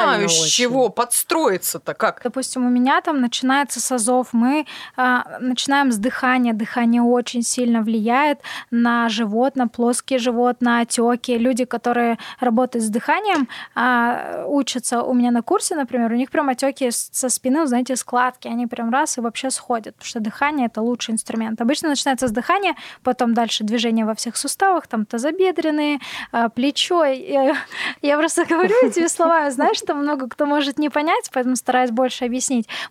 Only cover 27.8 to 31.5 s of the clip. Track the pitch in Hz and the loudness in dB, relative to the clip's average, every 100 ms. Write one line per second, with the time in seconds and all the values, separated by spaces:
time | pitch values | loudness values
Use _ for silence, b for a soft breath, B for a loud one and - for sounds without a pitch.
27.8 | B B 285 294 320 - 320 330 370 466 | B B 0 2 2 0 2 2 4 4
28.8 | 508 349 330 - 330 330 294 247 320 440 | 4 2 0 2 4 4 2 2 0 0
29.8 | - 294 285 294 254 - 294 294 277 277 | -2 -2 -2 -2 -4 -2 0 2 0 -2
30.8 | 302 294 311 427 - 262 247 | -2 0 0 0 -2 -2 0